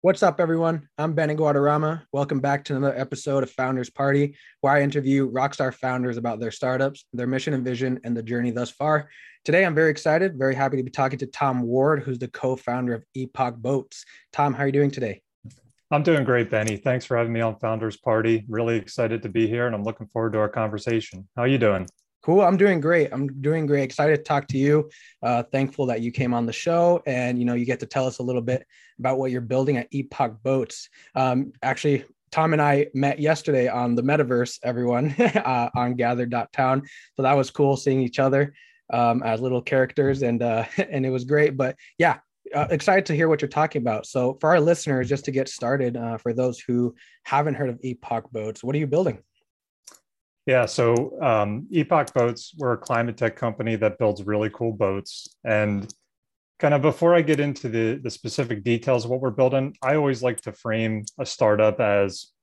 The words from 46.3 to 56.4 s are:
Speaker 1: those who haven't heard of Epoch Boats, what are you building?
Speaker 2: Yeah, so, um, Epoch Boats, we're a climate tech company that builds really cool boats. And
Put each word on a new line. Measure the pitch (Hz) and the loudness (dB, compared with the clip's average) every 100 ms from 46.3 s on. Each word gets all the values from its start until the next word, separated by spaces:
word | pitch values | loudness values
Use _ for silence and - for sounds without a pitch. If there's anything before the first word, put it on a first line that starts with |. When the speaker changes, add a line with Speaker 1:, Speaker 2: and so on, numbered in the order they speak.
Speaker 1:
those | 117 127 120 | -2 -2 -2
who | - 120 123 - - _ | -4 0 0 -4 -20 _
haven't | - 135 151 139 | -2 0 0 -2
heard | 135 | -4
of | 120 | -4
Epoch | 127 120 - 117 - | -8 -10 -6 -6 -6
Boats, | 113 107 107 | -8 -8 -8
what | 120 | -4
are | 147 | -2
you | 147 | 0
building? | 147 185 113 _ _ _ _ _ _ - - _ _ _ _ - | 0 0 -2 _ _ _ _ _ _ -20 -20 _ _ _ _ 0
Speaker 2:
Yeah, | 127 113 | 2 2
so, | - 120 120 147 - | 2 2 2 0 -2
um, | 139 110 104 107 - | 0 2 0 -4 -4
Epoch | 170 147 165 139 | -2 2 2 2
Boats, | 131 120 117 - 160 | 0 0 -2 -14 -6
we're | 131 | -4
a | 117 | -4
climate | - 117 120 110 | -2 -2 -2 -2
tech | 113 | -4
company | - 117 107 113 110 | -2 -6 -4 -4 0
that | 107 104 | 0 2
builds | 110 101 | 0 0
really | 98 104 107 | -4 -2 -2
cool | - 117 | -2 -6
boats. | 104 101 98 - - - _ | 0 -2 -2 -8 -18 -20 _
And | 120 107 104 101 98 - _ _ _ _ | -2 0 2 -2 -6 -16 _ _ _ _